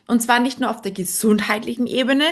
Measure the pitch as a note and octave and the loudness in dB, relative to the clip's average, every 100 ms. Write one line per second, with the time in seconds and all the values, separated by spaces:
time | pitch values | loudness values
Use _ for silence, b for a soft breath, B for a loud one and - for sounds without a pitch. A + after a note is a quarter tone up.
0 | - A#3+ A#3 A#3+ B3 C4 A3+ G#3+ G3 G3 | -2 0 2 2 2 -2 -4 -4 -8 -6
1 | F3+ - A3 G#3 G#3 G#3+ A3+ A#3+ A#3+ B3 | -6 0 2 2 2 -2 -4 -4 -2 0
2 | B3+ C4+ D#4 | 2 2 2